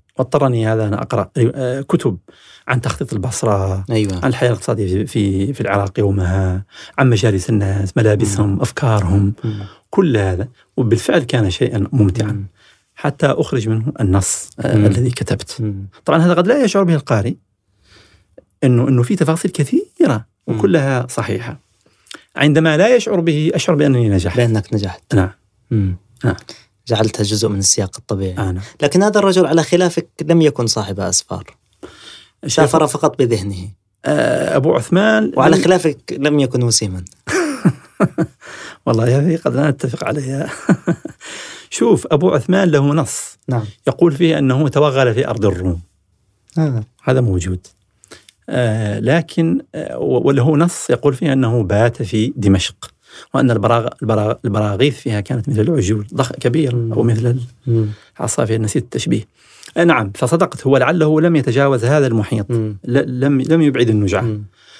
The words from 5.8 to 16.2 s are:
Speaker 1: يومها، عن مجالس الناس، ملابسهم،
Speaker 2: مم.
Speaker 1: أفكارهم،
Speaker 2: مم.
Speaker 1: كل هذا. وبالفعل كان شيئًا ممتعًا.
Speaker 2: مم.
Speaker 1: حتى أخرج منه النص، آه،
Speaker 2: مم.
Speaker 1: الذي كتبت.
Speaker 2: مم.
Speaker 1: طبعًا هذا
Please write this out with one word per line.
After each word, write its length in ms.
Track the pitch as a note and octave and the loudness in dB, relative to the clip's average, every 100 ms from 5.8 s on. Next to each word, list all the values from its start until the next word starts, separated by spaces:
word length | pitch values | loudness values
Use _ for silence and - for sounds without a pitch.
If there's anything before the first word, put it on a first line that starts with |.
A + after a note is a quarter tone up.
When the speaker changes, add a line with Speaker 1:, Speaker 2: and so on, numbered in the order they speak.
| G2 - | -2 -2
Speaker 1:
يومها، 680 | G2+ G2 F2 F#2+ F#2+ F#2 - - - - | 0 0 0 0 0 -2 -8 -18 -12 0
عن 120 | C3 | 2
مجالس 400 | A2 A2 G2 - | 2 2 0 0
الناس، 460 | G#2+ G2 G2 F#2+ B2 | 0 0 -2 -2 0
ملابسهم، 520 | A2 G#2 G#2 G2 G#2 | 2 2 0 0 0
Speaker 2:
مم. 120 | G2 | 0
Speaker 1:
أفكارهم، 720 | A#2 - B2 G#2+ F2 G2+ G2+ A2 | -2 -2 0 0 2 2 2 -2
Speaker 2:
مم. 220 | A#2 G#2 G2 - _ | -6 -8 -12 -18 _
Speaker 1:
كل 260 | - F3 A2+ | 0 2 2
هذا. 320 | F#2+ F2+ - _ _ - | 0 -2 -6 _ _ -2
وبالفعل 420 | A#2+ G#2 - F3 | 0 0 2 0
كان 320 | B2+ B2 G2+ | 0 0 0
شيئًا 360 | - B2 G#2 G2+ | 0 -2 -2 -2
ممتعًا. 400 | B2 G2+ F2 G#2 | 2 2 2 -4
Speaker 2:
مم. 140 | G2+ F#2+ _ _ _ _ | -4 -8 _ _ _ _
Speaker 1:
حتى 320 | - D3 - C#3 | -8 -6 -2 0
أخرج 420 | D3+ D#3 B2+ G#2+ | 0 -2 -2 -2
منه 240 | A2 B2 - | -2 -2 -2
النص، 500 | G2+ G2 F#2 - - - | 0 0 0 -6 -10 -8
آه، 160 | - A2 | 0 2
Speaker 2:
مم. 100 | G#2 | 2
Speaker 1:
الذي 240 | G2+ B2 | 2 0
كتبت. 460 | A#2+ - G2 - - | -2 -4 -4 -6 -8
Speaker 2:
مم. 280 | G#2+ G2 G2 - | -6 -6 -12 -12
Speaker 1:
طبعًا 140 | - | -2
هذا 160 | D#3+ | 2